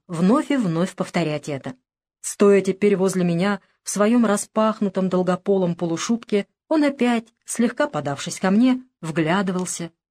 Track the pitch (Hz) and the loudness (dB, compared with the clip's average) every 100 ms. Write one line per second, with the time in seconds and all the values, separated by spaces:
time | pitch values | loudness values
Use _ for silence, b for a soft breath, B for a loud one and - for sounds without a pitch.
0 | - 165 185 277 294 285 190 165 185 - | -10 0 2 2 2 0 0 0 -2 -4
1 | 180 180 156 151 156 139 131 - _ _ | -4 -2 -2 -4 -6 -8 -10 -14 _ _
2 | _ _ - - 202 196 196 185 208 190 | _ _ -14 2 4 4 2 0 0 2
3 | 190 185 175 170 196 196 _ _ - 190 | 0 0 0 0 -2 -4 _ _ -8 0
4 | 208 247 214 202 - 220 220 214 202 190 | 2 4 2 0 -2 0 0 0 -2 -2
5 | 185 185 180 180 - 196 180 170 175 165 | 0 0 0 -2 0 0 0 -2 -4 -4
6 | - 233 - 202 196 _ - 311 294 285 | -2 -4 -2 -2 -4 _ -2 0 2 0
7 | 247 233 226 _ - - 240 247 294 151 | 0 0 -4 _ -8 -2 0 0 -4 -4
8 | 143 139 - - 190 208 254 254 - _ | -6 -6 -8 -4 0 4 4 2 -4 _
9 | 160 165 156 190 190 180 180 - 165 - | -6 -2 0 0 0 -4 -6 -8 -12 -14
10 | _ | _